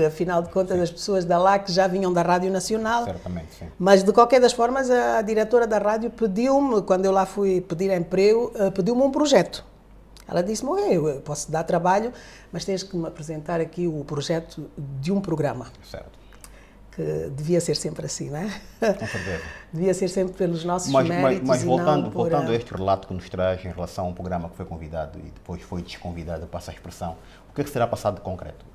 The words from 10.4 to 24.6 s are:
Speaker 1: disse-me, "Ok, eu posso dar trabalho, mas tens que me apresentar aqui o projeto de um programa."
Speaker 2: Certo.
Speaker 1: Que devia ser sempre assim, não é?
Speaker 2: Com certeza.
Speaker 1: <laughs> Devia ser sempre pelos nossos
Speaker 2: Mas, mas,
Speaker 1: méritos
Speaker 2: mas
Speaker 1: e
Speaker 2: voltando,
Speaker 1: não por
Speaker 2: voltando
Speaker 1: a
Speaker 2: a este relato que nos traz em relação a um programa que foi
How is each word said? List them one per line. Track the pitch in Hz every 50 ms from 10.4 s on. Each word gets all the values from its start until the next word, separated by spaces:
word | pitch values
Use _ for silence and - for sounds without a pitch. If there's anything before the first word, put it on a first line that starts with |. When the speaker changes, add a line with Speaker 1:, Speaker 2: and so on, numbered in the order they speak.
| 180
Speaker 1:
disse-me, | 202 220 214 - 269
"Ok, | 349 403 415 381 220
eu | 170 147 156 139 135
posso | - 151 147 - - -
dar | 151 156 170
trabalho, | 165 175 170 165 180 190 208 220 240 247 - - - - - - -
mas | - 170 -
tens | - 190 180 185
que | - -
me | 175 165
apresentar | 156 - - 147 156 160 151 151 - 175 165
aqui | 165 160 - 175 175
o | 175 156 151 143
projeto | - 151 143 139 - 170 165 165 - - - 147 - -
de | - 143 135 139 135 135 170 196
um | 196
programa." | 196 175 165 151 151 139 117 127 117 - - - - -
Speaker 2:
Certo. | - - - - - - - - - - - - - - - - - - - - -
Speaker 1:
Que | - 160 151 151 151 160 156 139
devia | 135 151 156 175 170
ser | 165 165 151
sempre | - - 156 156 156 156
assim, | 147 - - - 135
não | 143
é? | 151 185 220 190 - - - - - 233 220 190
Speaker 2:
Com | - 220
certeza. | 208 - 185 175 190 175 160 - - -
Speaker 1:
<laughs> | - - - -
Devia | 160 180 190 180
ser | 180 196 175
sempre | - 190 185 180 180
pelos | - 202 175 170 165 160
nossos | 175 175 185 185 139
Speaker 2:
Mas, | 135 - -
mas, | 165 170
Speaker 1:
méritos | - 139 131 127 - -
Speaker 2:
mas | 131 127 127 117
Speaker 1:
e |
Speaker 2:
voltando, | 123 127 - - 123 123 120 120
Speaker 1:
não | 110
por | - - 117 170
Speaker 2:
voltando | 160 147 139 117
Speaker 1:
a | 113
Speaker 2:
a |
este | 117 - -
relato | - 90 95 95 95 95 -
que | - 95
nos | 90 -
traz | - - 90 92 92 92 90 -
em | 92
relação | 85 87 87 85 - - 95
a | 90
um | 87
programa | - 87 90 90 87 85
que | 85 -
foi | -